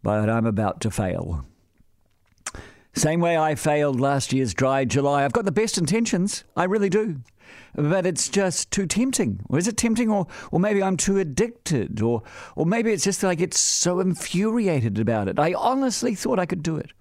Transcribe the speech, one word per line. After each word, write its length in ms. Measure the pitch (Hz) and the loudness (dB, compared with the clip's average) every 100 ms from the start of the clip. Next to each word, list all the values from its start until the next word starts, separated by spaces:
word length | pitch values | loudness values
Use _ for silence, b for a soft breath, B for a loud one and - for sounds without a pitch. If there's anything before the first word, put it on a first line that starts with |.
but 260 | - 107 107 | 0 0 2
I'm 180 | 117 113 | 2 0
about 340 | 104 104 - | 0 0 -2
to 100 | 110 | -4
fail. 560 | - 95 87 85 80 65 _ _ _ _ _ _ _ _ _ - B B B B | -2 -2 -2 -4 -6 -8 _ _ _ _ _ _ _ _ _ -14 B B B B
Same 280 | - 156 170 | 0 2 2
way 180 | 170 170 | 2 2
I 160 | 156 | 2
failed 460 | 147 156 151 147 127 | 0 2 2 2 2
last 320 | 139 139 - | 2 0 0
year's 220 | 135 127 | 0 0
dry 300 | 90 131 135 | 0 2 2
July. 400 | 131 131 139 143 | 2 2 2 2
I've 80 | 139 | 2
got 120 | 233 | 0
the 80 | 202 | 0
best 260 | 160 220 - | 0 0 0
intentions, 640 | 151 214 233 190 196 - - - | 0 0 2 0 0 -4 -10 -2
I 80 | |
really 240 | 180 214 202 | 0 2 2
do. 320 | 190 214 147 120 _ B B B | 2 0 -6 -12 _ B B B
But 300 | - 147 190 | -2 0 2
it's 240 | 180 156 - | 0 -2 -2
just 440 | 196 190 - - | 0 0 -2 -4
too 140 | - 190 | -4 -2
tempting. 540 | - 262 254 156 95 - | 0 0 0 -2 -2 -2
Or 100 | 139 | 0
is 100 | 185 | 0
it 80 | 220 | 0
tempting? 340 | 233 220 226 | 0 2 2
Or, 160 | 208 170 B B | 0 -2 B B
or 80 | 160 | 0
maybe 240 | 202 202 | 2 2
I'm 140 | 190 185 | 0 0
too 220 | - 196 | 0 0
addicted. 840 | 175 131 226 233 - 143 98 107 | 0 0 -2 -2 -4 -2 -2 -2
Or, 200 | 113 117 B B B - | 0 -2 B B B -2
or 100 | 160 | 0
maybe 260 | 226 226 | 2 0
it's 120 | 202 | 0
just 160 | - 196 | 0 0
that 80 | 190 | 0
I 80 | 170 | 0
get 180 | 180 | -2
so 460 | - - - 175 180 | 0 0 0 0 2
infuriated 960 | 185 175 - 175 214 233 202 147 113 101 | 0 -2 -2 0 0 2 2 2 0 0
about 300 | 110 113 98 | 0 0 0
it. 100 | 98 | 0
I 160 | 151 | 0
honestly 600 | 180 226 262 269 208 247 196 | 2 0 0 0 -2 -4 -2
thought 240 | - 240 | -2 -2
I 60 | 175 | -2
could 160 | 185 | -4
do 140 | 160 151 | -4 -4
it. 140 | - - | -8 -16